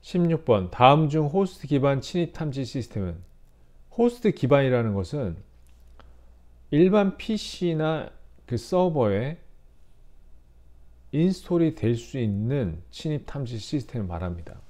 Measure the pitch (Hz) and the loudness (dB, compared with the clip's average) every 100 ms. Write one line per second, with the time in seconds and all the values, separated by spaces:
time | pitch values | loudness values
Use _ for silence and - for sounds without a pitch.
0 | - 180 170 160 - 107 90 - 127 147 | -2 0 2 0 2 2 2 6 8 8
1 | 156 156 147 180 190 - 139 143 139 139 | 4 0 0 0 -2 -4 -2 2 2 0
2 | - 175 170 - 156 131 123 139 117 110 | -2 -4 -4 -4 -6 -6 -6 -8 -8 -6
3 | 92 85 90 - - _ - - - - | -6 -8 -16 -20 -20 _ -20 -20 -14 0
4 | 240 240 214 - 131 139 135 123 113 98 | 0 2 -2 0 4 4 4 2 2 -2
5 | 90 147 110 85 - - - - - - | -4 -6 -6 -8 -16 -20 -20 -20 -20 -20
6 | - - - - - - - 147 185 208 | -20 -20 -20 -20 -20 -20 -2 4 6 6
7 | 202 - - 220 - - 175 160 156 156 | 2 -2 -6 -6 -6 -4 -2 0 -2 -2
8 | - - - - - 120 - 180 185 151 | -6 -16 -20 -20 -6 -6 -2 0 2 2
9 | 110 98 131 170 - - - - - - | 2 0 -2 -8 -16 -20 -20 -20 -20 -20
10 | - - - - - - - - - - | -20 -20 -20 -20 -20 -20 -20 -20 -20 -20
11 | - 143 175 185 - 175 165 156 110 117 | -8 0 0 0 -2 0 0 0 -2 -2
12 | - 135 113 101 110 143 104 80 - - | -4 -4 -2 -2 -2 -2 -4 -6 -14 -10
13 | 160 147 - 143 123 120 - 151 113 120 | -6 -6 -6 -10 -8 -10 -6 -6 -6 -8
14 | 95 85 90 85 82 - | -6 -6 -6 -8 -12 -16